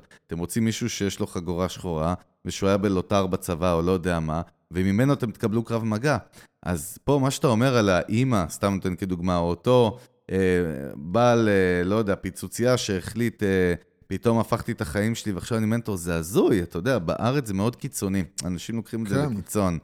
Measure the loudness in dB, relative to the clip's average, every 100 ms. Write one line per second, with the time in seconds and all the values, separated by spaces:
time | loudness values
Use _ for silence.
0 | -8 -20 _ -6 -4 0 0 0 -4 -2
1 | -4 -2 -6 -6 -4 -2 -2 -4 -4 -2
2 | -2 -2 -8 _ -10 -2 2 4 4 0
3 | 2 2 2 -2 -4 -2 2 2 2 0
4 | 0 -2 -2 -4 -6 _ _ -2 0 2
5 | 2 2 -2 -4 -2 -2 -2 -4 -2 -2
6 | 0 -2 -4 -20 -20 _ -6 -6 -6 -8
7 | 0 2 2 2 2 4 4 4 4 2
8 | 2 0 2 2 0 -2 -2 0 -2 -4
9 | -4 -2 0 0 0 -2 4 4 4 0
10 | -12 _ -6 0 2 2 0 -4 -8 -10
11 | -4 2 4 4 4 4 4 2 2 0
12 | 0 -2 -4 -8 -10 -2 2 2 0 -4
13 | -4 -2 -2 0 2 4 2 0 -6 _
14 | _ -2 2 2 0 -2 -4 -6 -4 0
15 | 0 -2 -4 -6 -4 -2 0 -2 -2 -4
16 | -2 -2 0 2 4 2 0 -4 0 0
17 | 0 -2 0 -2 -2 -2 -2 -2 -10 -6
18 | -2 -2 -4 -6 -6 -6 -6 -8 -6 -6
19 | -2 0 0 -4 -4 0 0 -2